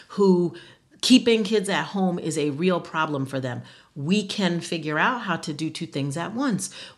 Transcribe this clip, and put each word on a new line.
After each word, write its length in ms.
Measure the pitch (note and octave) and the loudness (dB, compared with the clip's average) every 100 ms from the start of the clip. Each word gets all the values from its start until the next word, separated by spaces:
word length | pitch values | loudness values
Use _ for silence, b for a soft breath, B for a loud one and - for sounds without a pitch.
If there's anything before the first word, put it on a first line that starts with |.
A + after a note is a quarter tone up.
| - | -8
who 460 | - G3 F3+ E3+ B B B _ - | 4 6 6 2 B B B _ -4
keeping 440 | - B3+ A#3+ A3+ | 6 6 6 2
kids 240 | G3 A3 G3 | 2 0 0
at 180 | E3 D#3 | -2 -2
home 320 | G3 F#3 F3 | 0 0 0
is 180 | E3 D3+ | -2 -2
a 140 | D3 | -2
real 300 | C#3 F#3 F3 | 2 2 2
problem 440 | - D#3+ D#3 C#3+ | -2 -2 -2 -2
for 140 | C3 C3+ | -4 -4
them. 240 | B2+ A#2+ B B B | -6 -8 B B B
We 320 | - C#3+ G#3 G3 | -8 0 0 0
can 340 | - F3+ F3 | -2 0 0
figure 380 | E3+ E3+ D3+ D3+ | -4 -6 -2 0
out 240 | G3+ B3 | 0 0
how 140 | G#3 E3 | -4 -4
to 160 | - | -4
do 180 | D3 D#3+ | -6 -6
two 160 | D#3 E3 | -6 -6
things 300 | D3 C#3 D3 | -4 -4 -4
at 180 | F3 | -6
once. 360 | A3+ C#4 F#3 - B B | -2 -2 -2 -4 B B